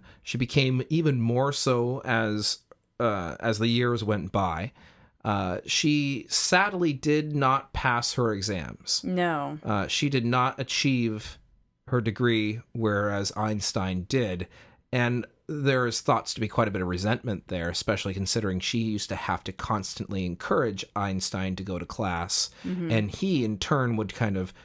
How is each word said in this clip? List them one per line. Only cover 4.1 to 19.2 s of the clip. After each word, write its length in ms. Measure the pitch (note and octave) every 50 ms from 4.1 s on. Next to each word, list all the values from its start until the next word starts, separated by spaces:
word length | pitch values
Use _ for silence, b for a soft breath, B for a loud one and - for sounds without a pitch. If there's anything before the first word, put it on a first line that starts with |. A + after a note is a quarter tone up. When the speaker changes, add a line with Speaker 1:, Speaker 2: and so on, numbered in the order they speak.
| G#2 G2 - F#2+
Speaker 1:
by. 400 | - G2+ F#2+ E2+ D#2+ E2 G2+ C3+ - b b b b b b b b b -
Uh, 340 | A2 G2+ G2 F#2+ F2+ F2+ - -
she 600 | - - - - D3+ D3 D3 C#3+ C#3 C3+ - - -
sadly 640 | - - - - F3+ F3+ G3+ G#3 G3 F3+ F3 D#3
did 420 | C#3 B2+ - D3+ D3+ D#3 D#3 D3+ D3
not 380 | C#3+ C#3 C3 C3+ C3+ - -
pass 420 | - - - C3 A#2+ A#2+ A#2+ - -
her 180 | C3 A#2+ A2 G#2+
exams. 680 | G2 F#2+ G#2+ G2 F2 C#2+ A#1+ - - - - - - -
Speaker 2:
No. 540 | F3+ F#3 F3 F3 E3+ D#3+ D3 C#3+ C#3+ D3+ D3+ -
Speaker 1:
Uh, 220 | A2 G#2+ - -
she 220 | - - - D3 C#3
did 160 | C#3 B2+ A#2
not 320 | A#2+ B2+ B2+ B2+ C3 - -
achieve 800 | B2+ - - - - C#3 C3 B2 A#2 A2+ G#2+ G#2 - - - - - _ _ _ _ _ _ _ - -
her 120 | B2+ B2
degree, 600 | G2+ A2+ G#2 - B2 A#2+ A2+ A2 G#2+ G#2+ A2 A#2+ - _
whereas 600 | - A#2 A2+ G#2 G#2 G2+ G#2 G2+ G2+ G2+ G2+ - -
Einstein 680 | G#2+ A2 A2 G#2+ G2+ - - - G#2 F#2 F#2+ F#2 F#2 F2 -
did. 400 | C3+ C3 A#2+ F#2 F2+ F2 F2+ B B B B B B B B -
And 340 | B2+ B2 A#2+ A#2+ B2 A#2+ - - _ _ _
there 400 | - D#3 D3 C3+ C#3 C3 B2+ B2
is 140 | A#2 A2 -
thoughts 300 | - C#3+ A#2+ G#2+ - - -
to 60 | -
be 80 | G#2+ G#2
quite 200 | - B2+ A2+ G#2
a 20 |
bit 120 | F#2+ F#2+
of 60 | F#2 F2+
resentment 600 | F2+ F2 G2 G#2+ A#2+ - - A#2+ G2 - - -
there, 200 | F#2 F2 E2 F2
especially 420 | - - - A#2 G2+ - - G2+ F#2
considering 460 | G2 F#2+ - - A2+ G#2+ F#2+ F#2 F2+
she 180 | - - - A2+
used 300 | A2+ A2 G#2 G2+ - -
to 60 | F#2+
have 260 | -